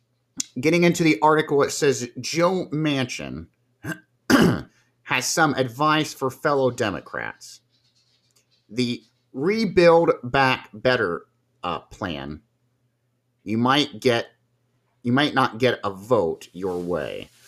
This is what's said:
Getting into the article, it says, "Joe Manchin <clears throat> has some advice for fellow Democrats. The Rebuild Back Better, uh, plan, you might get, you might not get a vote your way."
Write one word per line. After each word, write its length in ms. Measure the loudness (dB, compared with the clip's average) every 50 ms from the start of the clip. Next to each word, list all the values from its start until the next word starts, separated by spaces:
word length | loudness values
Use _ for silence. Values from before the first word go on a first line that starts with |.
| _ _ _ _ _ _ _ -10 -10 -8 _ -2
Getting 260 | 0 2 2 4 4
into 180 | 4 2 4 2
the 180 | 2 2 4
article, 420 | 4 4 4 2 2 0 0 0 0
it 80 | 0
says, 380 | 0 0 0 0 0 0 -4 -8 -10 -12
"Joe 480 | -10 -6 -2 0 0 0 0 -2 -4 -6 -4
Manchin 760 | -4 -2 -2 -2 -2 -4 -4 -6 -10 -10 -10 -10 -12 -14 -16 _ _ _ _ _ _ -16 -14 -14 -14 _ _ _ _ _ 0
<clears throat> 400 | 2 4 4 2 2 -2 -6 -12 _ _ _ _ _ _ _
has 240 | -6 -4 -4 -4
some 280 | -2 0 0 2 2 2
advice 600 | 0 -2 -4 -2 0 2 2 4 2 2 -2 -4
for 160 | -6 -6 -6
fellow 400 | -6 -4 -2 0 0 2 0 0
Democrats. 920 | 0 -2 -2 -4 -4 -6 -10 -12 -12 -10 -10 -10 -12 -16 -20 -20 -20 -20 _ _ _ _ _ _ _ _ _ _ _ _ _ _ _ _ _ _ _ _ _ _
The 340 | -4 -4 -2 -2 -4 -6 -10 _ _ _ _ _ -10
Rebuild 800 | -4 -2 -2 0 0 -2 0 2 4 6 8 6 6 6 4 2 0 -4
Back 480 | -2 0 2 4 4 4 2 0 -8 -18
Better, 540 | -2 0 2 2 2 2 -2 -2 -6 -8 _ _ _ _ _ _ _ -8
uh, 180 | -6 -6 -6
plan, 640 | -8 _ -14 -10 -8 -8 -8 -8 -10 -10 -12 -14 -16 _ _ _ _ _ _ _ _ _ _ _ _ _ _ _ _ _ _ _ _
you 140 | -6 -2 0
might 420 | 2 4 4 4 2 0 -4 -2
get, 280 | 0 2 2 2 0 -4 _ _ _ _ _ _ _ _ _ _ _ _ _ _ -4
you 100 | 0 2
might 220 | 2 2 2 2
not 240 | 0 0 0 0 0
get 220 | 0 0 0 -2 -4
a 60 | -8
vote 580 | -8 -8 -2 0 0 2 2 0 -4 -6 -10 -18 _
your 260 | -8 -6 -6 -6 -4
way." 500 | -4 -4 -4 -4 -4 -6 -8 -12 -14 -16 _ _ _